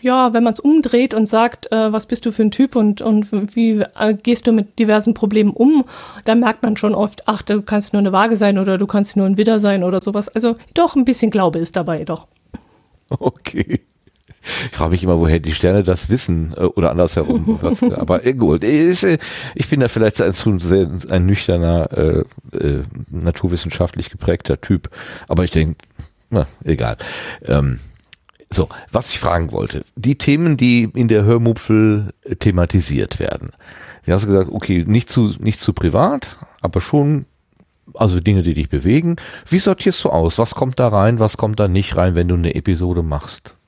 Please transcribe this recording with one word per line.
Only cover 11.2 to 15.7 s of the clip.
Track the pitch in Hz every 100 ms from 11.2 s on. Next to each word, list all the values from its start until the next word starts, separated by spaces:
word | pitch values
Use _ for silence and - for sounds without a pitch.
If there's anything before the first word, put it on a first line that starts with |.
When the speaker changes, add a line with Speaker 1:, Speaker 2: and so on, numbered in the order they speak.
| 220
Speaker 1:
Glaube | 214 185 165
ist | 170 -
dabei, | 165 160
doch. | 156 160 - _ _ - _ _ _ _ _
Speaker 2:
Okay. | - - - - - - - _ _ _ _ _ -
Ich | - - 120 -
frage | 80
mich | 87
immer, | 90 85
woher | 82 82
die | 78
Sterne | 80 90